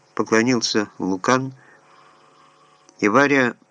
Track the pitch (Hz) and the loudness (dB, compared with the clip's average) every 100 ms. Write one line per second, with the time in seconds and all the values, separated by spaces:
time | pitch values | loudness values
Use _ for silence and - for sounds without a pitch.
0 | _ - 110 110 120 120 - 113 104 - | _ -8 -2 0 2 0 -2 -4 -6 -6
1 | 92 95 - 127 131 131 - - _ - | -4 -2 0 -2 -2 -12 -20 -20 _ -20
2 | _ _ _ _ _ _ _ _ _ - | _ _ _ _ _ _ _ _ _ -4
3 | 104 120 139 139 120 - _ | 0 2 4 2 0 -4 _